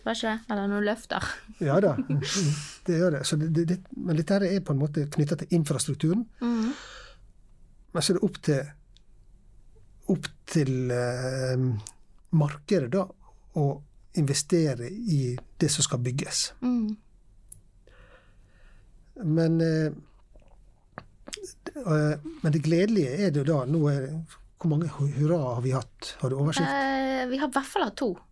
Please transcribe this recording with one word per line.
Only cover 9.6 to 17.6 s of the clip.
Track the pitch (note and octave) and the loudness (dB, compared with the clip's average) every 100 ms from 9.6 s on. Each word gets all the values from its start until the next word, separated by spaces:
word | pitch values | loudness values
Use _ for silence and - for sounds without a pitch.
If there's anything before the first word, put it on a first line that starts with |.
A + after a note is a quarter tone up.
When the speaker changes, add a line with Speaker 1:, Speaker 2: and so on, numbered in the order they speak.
| - - - - - | -20 -20 -20 -12 -2
Speaker 2:
opp | G3 - - - | -2 -2 -14 -2
til, | E3 C3+ C3 B2+ | 0 2 0 0
eh, | B2 B2 B2 B2+ C3 C3 B2+ B2+ A2 - - - - - | 0 0 -2 -4 -2 0 2 0 0 -6 -16 -20 -20 0
markedet | E3 D3 - - G3 B2+ | 2 2 0 0 0 2
da, | F3+ F#3+ - - - - - | 0 -2 -6 -20 -20 -8 0
å | C#3+ D3 - - - | 0 0 -8 -20 -8
investere | - C#3+ C#3+ - F3 D#3 B2 A#2+ | 0 0 0 2 2 2 0 -6
i | G3 A#3 D3+ B2+ B2 - - | -6 0 0 0 -4 -8 -2
det | D3+ | 0
som | - | 2
skal | C#3+ C3 | 0 0
bygges. | B2 B2+ - - - - | -2 -4 -4 -4 -6 -4
Speaker 1:
Mhm. | B3 B3 G#3+ G#3+ - - _ - - - | -2 0 -2 -6 -12 -20 _ -20 -20 -20